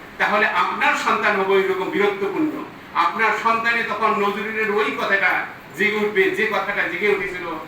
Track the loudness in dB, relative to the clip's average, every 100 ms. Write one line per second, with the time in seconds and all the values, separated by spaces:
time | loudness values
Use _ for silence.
0 | -12 -2 0 2 2 2 0 0 0 0
1 | 0 0 2 2 4 4 4 0 0 2
2 | 2 2 -2 0 0 -2 -8 -14 -4 0
3 | 0 2 0 2 2 2 2 0 -2 0
4 | 0 2 0 -2 -4 -2 0 0 0 -2
5 | 0 0 0 -2 -4 -12 -10 -2 -2 0
6 | 0 2 2 2 0 0 -2 -2 -2 -2
7 | 0 0 -2 -6 -8 -8